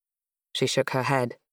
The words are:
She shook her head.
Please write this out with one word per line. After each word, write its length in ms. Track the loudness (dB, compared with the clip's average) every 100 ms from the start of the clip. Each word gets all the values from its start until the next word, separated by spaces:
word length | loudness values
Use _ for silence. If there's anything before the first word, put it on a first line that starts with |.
| _ _ _ _ _ -2
She 100 | 0
shook 240 | 2 0
her 140 | 0
head. 340 | 0 0 0 -6 _